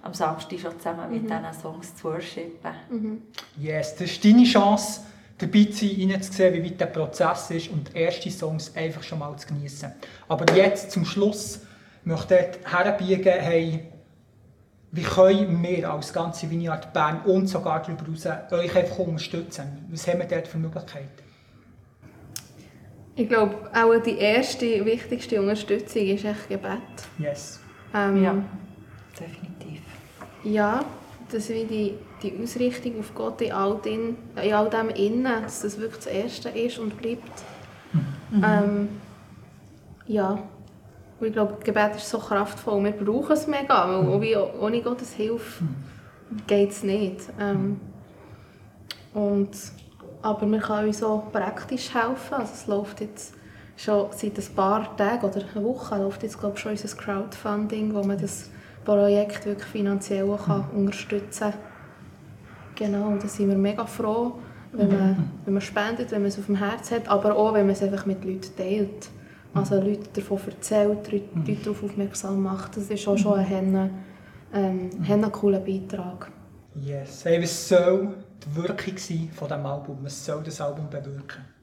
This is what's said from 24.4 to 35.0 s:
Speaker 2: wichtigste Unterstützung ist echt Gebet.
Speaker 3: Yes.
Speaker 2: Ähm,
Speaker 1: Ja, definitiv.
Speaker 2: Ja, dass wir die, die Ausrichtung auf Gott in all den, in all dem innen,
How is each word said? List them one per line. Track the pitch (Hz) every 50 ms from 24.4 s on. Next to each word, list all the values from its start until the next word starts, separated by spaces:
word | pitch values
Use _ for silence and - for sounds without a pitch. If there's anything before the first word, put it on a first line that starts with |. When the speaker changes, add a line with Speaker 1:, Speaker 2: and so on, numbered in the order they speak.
| 262 - - - 247 233 226 202 202
Speaker 2:
wichtigste | 220 226 233 - - 247 247 - - 233 208
Unterstützung | 196 202 208 214 - - 202 233 - - - 226 202
ist | 190 196 202 202
echt | 208 208 208 - -
Gebet. | 196 196 196 190 190 240 - - - - - - -
Speaker 3:
Yes. | - 151 147 143 - - - - - - - - - - - -
Speaker 2:
Ähm, | 208 202 196 196 196 190
Speaker 1:
Ja, | 185 196 196 196 - - - - - - - - - - - - - - -
definitiv. | 165 170 - - - 160 - - - 156 151 151 - - - - - - - - - - - - -
Speaker 2:
Ja, | 214 214 214 208 208 220 254 294 294 - - - - - - - -
dass | - 220 214 -
wir | 226 220 226
die, | 220 226 214 214 202 202 - - - - -
die | - 202 - 190
Ausrichtung | 226 240 - 254 247 247 247 - - 254 233 220
auf | 208 - -
Gott | - 220 220 220 -
in | 233 214
all | - 190 196 196 214 214 -
den, | 214 220 220 226 233 233 - - - - 208
in | 196 208 214
all | 208 214 214
dem | 220 226 220 220
innen, | - -